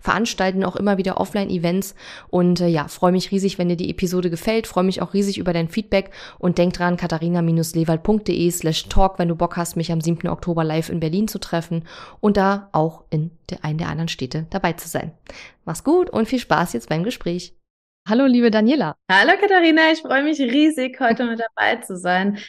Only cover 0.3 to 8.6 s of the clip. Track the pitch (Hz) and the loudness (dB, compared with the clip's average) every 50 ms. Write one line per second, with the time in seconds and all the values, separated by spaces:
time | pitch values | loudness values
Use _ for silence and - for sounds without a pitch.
0.3 | - - 190 190 190 185 190 185 180 - - 208 202 190 190 190 185 - 190 196 | -2 -2 -2 0 0 0 -2 -2 -2 -2 0 0 0 0 0 -2 -2 -2 -4 -2
1.3 | - 208 196 - - 180 165 170 175 190 196 - - - - - - - - - | -2 -4 -4 -2 -4 -2 0 0 0 0 -2 -4 -10 -18 -20 -20 -20 -20 -16 -2
2.3 | - 180 180 180 180 170 175 175 170 156 143 - - - - 180 180 185 180 - | 0 2 4 4 4 4 2 2 2 2 0 -4 -6 0 2 2 2 2 0 0
3.3 | - 196 185 196 - - 180 175 175 170 180 - 165 - - 175 180 180 175 180 | -2 0 0 0 -2 0 -2 -2 -2 -2 -2 -6 -4 -2 -4 -2 -2 -2 -2 -2
4.3 | 165 165 - - 220 226 220 - - - 185 190 185 - 196 - - 196 202 196 | -4 -2 -2 -2 0 0 -2 -2 -2 0 0 0 0 -2 -6 -4 -2 -2 0 0
5.3 | 196 - - 180 175 170 165 165 - - 214 - - 196 190 - - - - - | -2 -2 -2 -2 0 0 -2 -2 -2 -6 -4 0 0 0 0 -2 -12 -20 -20 -20
6.3 | - - - 180 170 - 175 180 180 - 180 175 175 175 - 170 165 156 160 170 | -18 -4 -2 0 2 2 2 2 2 0 0 0 0 0 -2 -4 -4 -2 -2 0
7.3 | 175 175 170 165 165 165 165 165 - 165 165 160 165 160 165 - 214 214 208 - | 0 0 2 2 2 0 0 0 0 -2 0 0 0 -2 2 0 0 0 2 0
8.3 | 175 - 170 175 170 - | 0 2 2 0 0 0